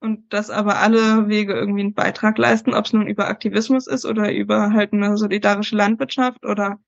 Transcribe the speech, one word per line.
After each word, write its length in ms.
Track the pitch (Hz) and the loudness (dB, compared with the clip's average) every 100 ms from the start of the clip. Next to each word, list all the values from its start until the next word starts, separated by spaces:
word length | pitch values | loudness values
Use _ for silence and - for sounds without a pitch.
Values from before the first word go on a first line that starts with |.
Und 300 | 226 214 - | -6 -6 -4
dass 180 | 208 214 | -6 -4
aber 280 | - 208 196 | -2 0 2
alle 500 | 214 226 220 220 208 | 4 4 4 4 2
Wege 260 | 214 202 | 0 0
irgendwie 280 | 180 202 202 | -2 -2 -2
einen 120 | 202 | -2
Beitrag 440 | - 208 - 220 220 | 0 -2 0 0 2
leisten, 360 | 233 226 247 | 2 2 0
ob's 200 | - 220 | -2 0
nun 140 | 214 208 | 0 0
über 200 | 202 202 | -2 -4
Aktivismus 600 | 214 214 202 226 262 - | -4 -2 -2 0 -2 0
ist 180 | 262 - | -6 -4
oder 260 | 220 208 | -2 -2
über 400 | - 202 214 208 | -2 0 0 2
halt 220 | 214 202 | 2 2
eine 240 | 208 202 208 | 0 0 0
solidarische 580 | 214 202 202 202 214 208 | 0 0 0 0 -2 0
Landwirtschaft 680 | 208 226 262 - 254 247 220 | 0 0 -2 -2 -2 -2 -6
oder 340 | 202 202 208 | -2 -4 -6